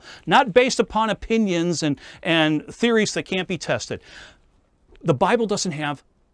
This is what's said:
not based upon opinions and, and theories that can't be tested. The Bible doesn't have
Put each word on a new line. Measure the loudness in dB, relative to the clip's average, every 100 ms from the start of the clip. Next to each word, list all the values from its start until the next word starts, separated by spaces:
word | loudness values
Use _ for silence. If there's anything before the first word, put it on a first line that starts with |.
| -12 -14 2
not | 4 6
based | 4 4 2
upon | -2 0 -2
opinions | -2 -2 0 2 0 0 0
and, | -2 -2 -8 -8
and | 0 2 2 0 -4
theories | -2 2 2 2
that | -2
can't | -4 -6 -4
be | -6
tested. | -4 -4 -4 -10 -12 -20 -20 _ _ _ _ _ _ -6
The | -2
Bible | 0 2 0 0
doesn't | -2 -4
have | -6 -6 -6 _ _ _